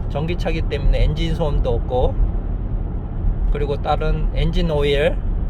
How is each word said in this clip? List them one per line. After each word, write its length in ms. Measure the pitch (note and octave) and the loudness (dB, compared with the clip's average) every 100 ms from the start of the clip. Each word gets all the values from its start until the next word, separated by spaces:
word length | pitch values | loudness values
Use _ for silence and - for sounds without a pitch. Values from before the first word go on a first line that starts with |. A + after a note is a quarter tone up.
| - | -2
전기차기 540 | C#3+ D#3+ E3+ F3 D#3+ | -2 -2 -2 -2 0
때문에 400 | - - C#3 - | -2 2 2 4
엔진 320 | - D#3 E3 D#3 | 2 2 0 0
소음도 400 | D3+ C#3+ C3 A#2 | 0 0 2 0
없고, 400 | - B2+ F#2 - - - - - - - - - - - - - - | 0 0 0 2 0 0 -4 -4 -4 -4 -4 -6 -6 -2 0 0 0
그리고 240 | C#3 C#3+ C#3 | 0 -2 -2
다른 540 | D3+ D3 D#3 D#3 D3 | 0 0 0 0 0
엔진 380 | C3+ D3+ E3 E3+ | 2 0 2 0
오일 440 | D3 C#3+ C#3 D#3+ F#3+ - - | 2 2 2 2 0 -2 -2